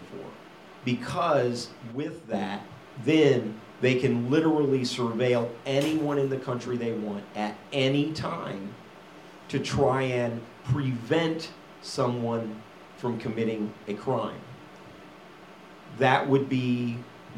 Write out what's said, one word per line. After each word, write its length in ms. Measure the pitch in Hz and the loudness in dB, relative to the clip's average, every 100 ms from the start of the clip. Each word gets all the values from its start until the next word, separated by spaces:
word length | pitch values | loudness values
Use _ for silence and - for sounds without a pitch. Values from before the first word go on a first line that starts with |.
| - | -10
for. 140 | - - - - - - - 127 | -14 -14 -16 -20 -20 -20 -8 -2
Because 840 | 120 - 160 175 143 123 117 - - 117 | -2 -2 0 4 4 4 0 -6 -12 -10
with 340 | 123 160 165 - | -6 -6 -8 -6
that, 340 | 101 98 101 - - - - | -4 -2 -6 -10 -18 -16 -4
then 560 | 120 156 143 120 107 - - - | 4 6 8 6 0 -8 -14 0
they 140 | 127 127 | 2 4
can 340 | 131 120 120 | 2 2 2
literally 520 | 151 160 151 139 131 | 4 4 4 4 2
surveil 680 | 120 - 120 107 127 120 117 - 131 | 0 -2 -2 0 2 2 0 -6 -2
anyone 540 | 135 156 156 147 143 | 0 2 2 2 2
in 100 | 135 | 0
the 80 | 131 | -2
country 400 | - 120 120 120 | -4 -6 -4 -2
they 160 | 117 | -2
want 300 | 107 104 101 98 104 | -2 -4 -6 -8 -6
at 200 | 104 107 - | -6 -6 -6
any 400 | 143 131 143 151 | 0 2 2 0
time 600 | 156 - 170 95 98 101 117 - - - - - - - | -2 -6 -6 -8 -8 -10 -14 -18 -20 -20 -20 -20 -20 -6
to 100 | 143 | -4
try 440 | - 131 135 131 | -2 2 4 4
and 380 | 131 123 120 113 - - - | 2 0 0 -2 -10 -14 -2
prevent 840 | 143 131 120 113 156 165 160 - - - - | 0 0 -2 2 2 2 -2 -6 -14 -20 -18
someone 800 | - - 127 123 117 113 107 107 - - - - | -10 0 0 0 -2 -2 -4 -10 -14 -20 -20 -6
from 200 | 123 107 | -4 -2
committing 560 | - 110 110 110 104 - - | -4 -2 0 0 -4 -6 -8
a 80 | 104 | -6
crime. 440 | - 123 107 - - - - - - - - - - - - - - - - 120 | 0 0 -2 -8 -14 -18 -18 -20 -20 -20 -20 -20 -20 -20 -20 -20 -20 -20 -16 2
That 300 | 131 139 143 | 4 4 4
would 200 | 139 139 | 4 4
be 500 | 131 123 123 120 117 - - - | 0 2 0 0 -4 -10 -18 -14